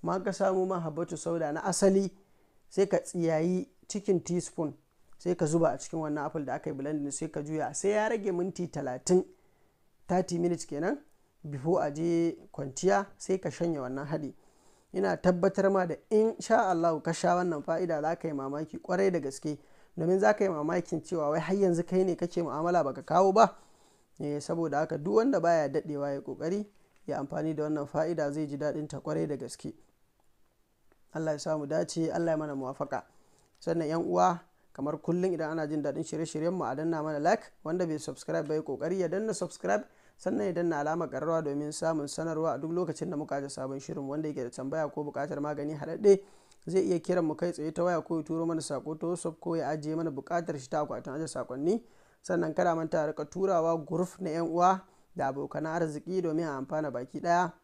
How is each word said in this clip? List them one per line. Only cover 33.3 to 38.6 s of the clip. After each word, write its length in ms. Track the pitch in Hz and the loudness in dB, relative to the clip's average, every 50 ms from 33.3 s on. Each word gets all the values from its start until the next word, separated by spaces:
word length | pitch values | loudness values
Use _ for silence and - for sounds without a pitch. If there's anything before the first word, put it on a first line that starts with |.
| _ _ _ _ _ _ | _ _ _ _ _ _
Sannan 280 | - - 165 165 165 147 | -4 -2 0 0 0 0
yan 140 | 160 165 170 | 0 0 0
uwa, 360 | - 175 180 180 185 175 175 - _ _ _ _ _ _ | 0 4 4 6 4 4 2 -6 _ _ _ _ _ _
kamar 240 | - 135 143 156 151 | -6 -4 -4 -4 -4
kullum 340 | - - 170 180 180 190 175 | -2 0 0 2 2 0 0
idan 180 | 156 160 151 | 0 -2 -2
ana 160 | 156 165 156 143 | -2 -2 -2 -2
jin 160 | 156 151 143 | -2 -2 -2
daɗin 200 | 147 143 156 160 | -2 -2 -4 -4
shirye-shiryen 480 | - - 156 165 156 - 156 151 170 | -4 -4 -6 -6 -4 -4 -2 -2 0
mu, 120 | 185 185 160 | 0 0 -2
a 120 | 113 131 | -2 -2
danna 280 | 139 156 165 165 160 151 | -2 -2 -2 0 0 -2
mana 160 | 156 156 147 | -2 -2 0
like, 320 | 147 170 208 - - - - _ - | 4 4 2 2 0 -10 -20 _ -6
wanda 220 | 156 165 185 180 | -4 -2 -2 0
bai 120 | 165 160 151 | -2 -2 -4
subscribe 480 | - - 135 - - - 156 165 160 143 | -6 -8 -10 -10 -8 -4 -4 -2 -2 0
ba 80 | 156 | -2
ya 60 | 156 | -2